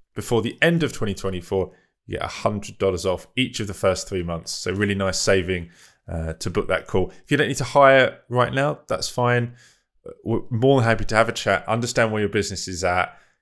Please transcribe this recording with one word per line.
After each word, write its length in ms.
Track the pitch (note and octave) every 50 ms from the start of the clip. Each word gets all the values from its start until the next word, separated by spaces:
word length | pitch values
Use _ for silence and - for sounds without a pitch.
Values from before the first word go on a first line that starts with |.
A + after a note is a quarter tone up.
| _ _ -
before 280 | - G#2+ - B2 A2+
the 160 | A2 A#2 - -
end 220 | - E3+ E3+ E3 D#3
of 100 | A#2+ -
twenty 200 | - A#2 G2+ F#2+
twenty-four, 580 | - - G2 F#2 F2+ E2+ - G2+ F#2+ F2+ F2+ - _ _ _ _ _ _
you 120 | - G2
get 80 | - -
a 40 | -
hundred 480 | - - - G#2+ G#2 G2+ - - -
dollars 280 | - G2+ G2 F#2 E2+ F2+
off 220 | F#2+ F2+ E2+ - _ -
each 240 | B2+ B2+ - B2 -
of 80 | A2
the 60 | F#2+ F#2+
first 340 | - - F#2+ F#2 F#2 -
three 160 | - G2 F#2+ E2+
months. 280 | E2+ E2+ E2 - -
So 200 | - - - -
really 240 | F#2 G2 G#2 G2+ G2+
nice 220 | G2 G2 F#2+ F#2
saving, 540 | - - - G2 F#2+ E2+ F2+ F#2 F2 E2+ E2+ - _ - - _ _ -
uh, 260 | - F2 E2 D#2+ D#2+ D#2
to 160 | - - F#2
book 180 | E2+ G#2 -
that 200 | - F#2 E2 -
call. 240 | - - G2 F2 - - - -
If 80 | -
you 60 | D3
don't 100 | C#3 D3+
need 100 | - C3+
to 60 | - C3
hire 560 | - - C#3+ C#3 C3+ C3+ C3+ B2+ - - - _ -
right 240 | A#2 B2 A#2+ F#2 -
now, 260 | C3+ C#3 D3 D3 - -
that's 220 | - A2+ - - -
fine. 460 | - - A#2+ A#2+ A#2+ A#2+ A#2+ A#2+ A#2+ - _ _ _ _ _ _ _ _ - - - _ -
We're 180 | - A2+ A2 - -
more 280 | B2 A2 B2 C3+ C#3 C3
than 80 | A#2
happy 180 | A#2 A2+ G#2 G#2
to 100 | F#2+ A2
have 140 | A2 A2+ A2+
a 20 |
chat, 360 | A2+ - - A2 F#2+ - -
understand 440 | - A2 A#2 A#2+ A#2 - - A#2 A2
where 100 | G#2+ G#2+
your 80 | G#2 G2
business 380 | - G#2+ G2 - G2 - -
is 160 | F#2 F#2 E2 F#2
at, 340 | F2 F2+ F#2 F2 - - - _ _ _ _